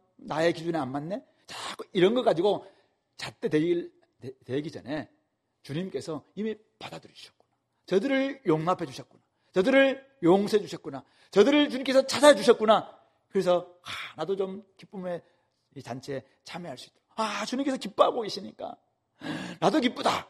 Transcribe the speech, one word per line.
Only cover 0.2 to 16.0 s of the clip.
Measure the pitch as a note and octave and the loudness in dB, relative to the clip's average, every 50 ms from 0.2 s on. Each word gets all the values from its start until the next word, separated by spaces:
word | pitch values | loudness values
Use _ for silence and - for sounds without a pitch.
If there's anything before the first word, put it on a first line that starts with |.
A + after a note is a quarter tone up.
| - - C#3+ D3+ E3 F3 E3+ | -12 -8 -4 0 0 0 0
기준에 | E3+ D#3+ E3+ E3+ D#3 | -2 -4 -6 -4 -4
안 | C3+ B2 | -4 -6
맞네? | C3 C#3+ D3 E3 G3+ C4 - _ _ _ _ - | -6 -8 -8 -8 -10 -10 -12 _ _ _ _ -18
자꾸 | - - - - - - - _ - | -16 -14 -12 -12 -12 -14 -12 _ 0
이런 | G3 E3+ G3 A#3 | 4 4 4 4
거 | B3+ A#3 | 4 2
가지고 | A3 F3 D#3 F3+ G#3 F#3+ B2 - - _ _ _ _ _ _ _ _ _ | 2 2 2 2 0 0 0 -4 -12 _ _ _ _ _ _ _ _ _
잣대 | - - - - _ - A3 | -14 -14 -14 -10 _ -4 0
대기, | C#3 D3+ D#3 F3 F3 E3+ - - _ _ _ _ _ _ | 0 0 2 2 0 -2 -4 -8 _ _ _ _ _ _
대-, | - C3 - _ _ | -16 -16 -16 _ _
대기 | - B2 C#3+ D3+ D#3+ | -6 -6 -6 -6 -8
전에 | - A2 E2+ A2+ D3 D#3 A#2 - _ _ _ _ _ _ _ _ _ _ | -12 -14 -10 -8 -8 -8 -8 -10 _ _ _ _ _ _ _ _ _ _
주님께서 | - - C3+ D#3+ F#3 F#3+ - C3+ A#2 - A#2 - - _ - | -14 -10 -8 -8 -8 -6 -8 -8 -8 -8 -10 -10 -12 _ -10
이미 | F#3+ G#3+ A3 G#3+ G#3+ _ _ _ - | -8 -6 -6 -8 -8 _ _ _ -20
받아들이셨구나, | - - - D#3+ - - - - - - _ _ _ _ _ _ _ _ _ _ _ | -18 -16 -16 -16 -18 -20 -20 -20 -20 -20 _ _ _ _ _ _ _ _ _ _ _
저들을 | - F3 G3 G#3+ C#4 C4+ C4+ C4+ C4+ C4+ - - | 0 0 0 2 2 0 0 0 -2 -4 -6 -2
용납해 | F3 D#3 D#3 D#3+ F3 F#3 F3+ E3+ | 0 0 0 0 -2 -2 -2 -4
주셨구나, | C#3 B2+ - B2 _ _ _ _ _ _ _ _ _ | -10 -10 -12 -18 _ _ _ _ _ _ _ _ _
저들을 | - F#3 F#3+ B3+ C4 C4+ C4+ C4+ B3+ C4 - _ _ - | -2 0 2 4 6 6 6 4 2 -2 -8 _ _ 0
용서해 | E3+ E3 F#3 G3 G#3 G3+ A3 G3+ | 4 6 6 6 4 2 0 0
주셨구나, | F3+ D3 E3 - - D#3 C#3 C3 - _ _ _ _ _ | -2 -2 -12 -12 -12 -12 -14 -14 -16 _ _ _ _ _
저들을 | - F#3 G#3 C4 C#4+ D4 D4 A#3 | 4 6 6 6 6 4 4 2
주님께서 | G#3 C4 C4+ C4+ B3+ C4+ C4 | 0 -4 -2 2 2 2 2
찾아주셨구나. | C4+ - - C#4+ D4 C#4 - G#3 A#3+ A3+ A#3 G#3+ G#3+ G#3+ F3+ - - - - _ _ _ _ _ _ | 2 2 6 8 8 8 8 6 4 4 4 6 4 4 4 2 -2 -14 -20 _ _ _ _ _ _
그래서, | - G3 F3 F3+ F3+ F3 F3+ - - _ - | -4 -2 2 2 2 2 0 -4 -16 _ -16
아, | - - - - - - - | -14 -12 -12 -12 -12 -10 -8
나도 | D#3 D#3+ G3 | -6 -6 -4
좀 | F#3+ G3 F#3+ F#3+ G3+ G#3+ _ _ - | -4 -4 -6 -8 -12 -16 _ _ -20
기쁨의 | - - - G3 F3+ F3+ F3 D#3+ - _ _ _ _ _ _ _ _ _ - | -20 -16 -12 -10 -8 -8 -8 -10 -12 _ _ _ _ _ _ _ _ _ -20
이 | C#3 | -16
잔치에 | A#2+ A#2+ A#2 C3 | -12 -12 -12 -10